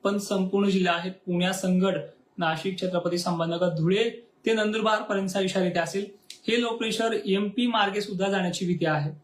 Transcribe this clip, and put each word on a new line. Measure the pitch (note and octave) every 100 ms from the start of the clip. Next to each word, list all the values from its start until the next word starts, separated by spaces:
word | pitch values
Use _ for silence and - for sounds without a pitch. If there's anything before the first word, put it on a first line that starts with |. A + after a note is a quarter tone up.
पण | G3 G3+
संपूर्ण | - G3+ F#3 G3 G3+
जिल्हा | F#3+ F3+
आहेत. | E3+ F3+
पुण्यासंगड, | F#3 - F3 F3+ F#3+ F#3+ F#3 F#3+ - - - _ -
नाशिक, | E3+ D#3 F#3+ F#3
छत्रपती | F#3 F3+ F3 F3
संभाजीनगर, | F#3 E3+ E3 E3+ F3+
धुळे | D#3+ D#3+ G3 A#3 - - _ -
ते |
नंदुरबार | A3+ G#3+ G#3+ A3 G#3+
पर्यंतचा | - G3 G3 G3+
इशारा | F#3+ F#3+ F3+
इथे | F3
असेल. | E3 G3 G3+ - _ - -
हे | A#3
लो | A#3
प्रेशर | A3+ A3+ G#3+ A3+ A3 -
एमपी | G3 G#3 A3 A#3+
मार्गे | A3+ G3+ G3+
सुद्धा | G3+ F#3+ G3
जाण्याची | G3 F3+ - F3+
भीती | F3 E3
आहे | D#3 D3 -